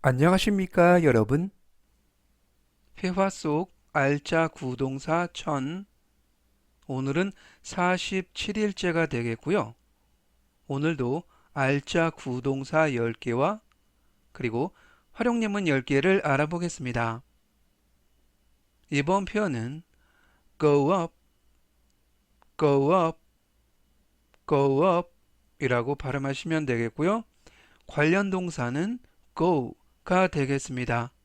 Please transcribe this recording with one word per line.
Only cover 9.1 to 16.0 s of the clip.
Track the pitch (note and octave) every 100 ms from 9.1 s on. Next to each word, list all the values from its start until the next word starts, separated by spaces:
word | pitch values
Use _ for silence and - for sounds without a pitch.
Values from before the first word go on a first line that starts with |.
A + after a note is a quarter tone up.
| B2 A#2 A2+ C#3+ G3 A2 - _ _ _ _ _ _ _ _ -
오늘도 | C#3 D3+ D3+ A#2+ D3+ - _ _
알짜 | C#3+ C3+ C#3+ - E3+ E3
구동사 | - - B2 C3 C3+ C3+ D#3+ D#3 A#2+
열 | A#2
개와 | A2+ B2+ A#2 D#3 G#3+ _ _ _ _ _ _ _
그리고 | - B2 A2+ F3 _ _ _ _
활용예문 | - A#3 A#3 G#3+ G3+ F3+
열 | C3+
개를 | B2+ C#3